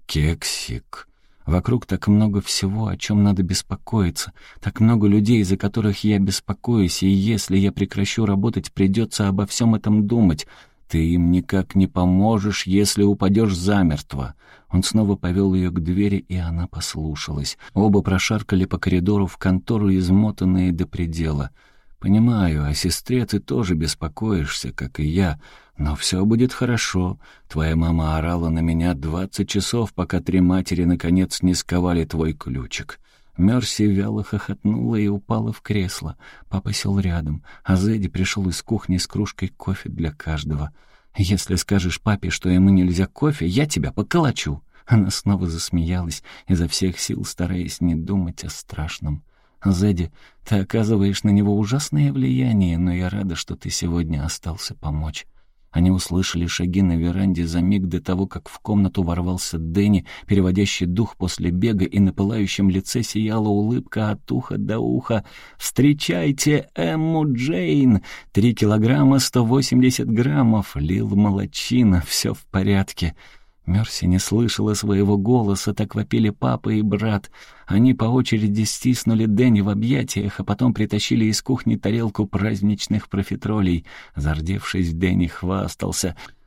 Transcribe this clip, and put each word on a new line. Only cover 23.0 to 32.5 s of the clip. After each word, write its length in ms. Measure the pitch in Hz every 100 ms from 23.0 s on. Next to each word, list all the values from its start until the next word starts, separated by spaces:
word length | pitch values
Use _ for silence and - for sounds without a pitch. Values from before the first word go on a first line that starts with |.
| - 123 117
ты 140 | 104
тоже 360 | - 127 92 80
беспокоишься, 960 | 80 - 78 - 110 92 71 - 62
как 280 | - 65 -
и 60 | 76
я, 340 | 87 151 147 - - _ -
но 180 | 76 76
все 300 | - 92 104
будет 280 | 117 127
хорошо. 640 | - 120 117 - 92 90 - - - -
Твоя 280 | 78 80 82
мама 420 | 82 82 78 78
орала 320 | 82 87 82
на 100 | 80
меня 340 | 82 82 87
двадцать 560 | 67 78 85 95 - 98
часов, 440 | 101 - 117 107
пока 260 | - 90 90
три 220 | 87 92
матери, 420 | 90 92 92 87
наконец, 580 | 87 87 85 92 92 -
не 120 | 90 82
сковали 480 | - 87 90 85
твой 300 | 76 80 80
ключик». 640 | 73 -